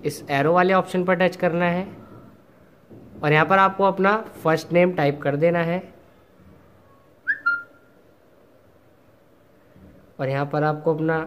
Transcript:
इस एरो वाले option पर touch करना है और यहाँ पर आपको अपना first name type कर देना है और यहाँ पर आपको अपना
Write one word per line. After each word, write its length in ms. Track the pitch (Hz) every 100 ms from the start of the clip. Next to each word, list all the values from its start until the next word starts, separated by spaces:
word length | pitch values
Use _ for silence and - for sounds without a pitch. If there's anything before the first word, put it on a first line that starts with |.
इस 200 | 151 - -
एरो 220 | 143 147
वाले 200 | 175 185
option 300 | 190 180 185
पर 100 | 180 180
touch 200 | 185 180
करना 300 | 175 170 175
है 200 | 175 202 - - - - - _ _ _ _ _ - - -
और 100 | 151
यहाँ 120 | 151 160
पर 120 | 196
आपको 260 | 190 190
अपना 320 | 196 190 190 214 220 -
first 300 | 160 160 -
name 200 | 165 180
type 280 | 175 143 143
कर 140 | 143 143
देना 220 | 170 170
है 180 | 165 180 - - _ _ _ _ - - _ _ _ _ _ _ 1077 - 1077 1077 1077 - _ _ _ _ _ _ _ _ _ _ _ _ _ _ _ _ _ _ _ - - - _ -
और 80 | 135
यहाँ 160 | 139 143
पर 180 | 151
आपको 300 | 151 151 165
अपना 240 | 156 160 160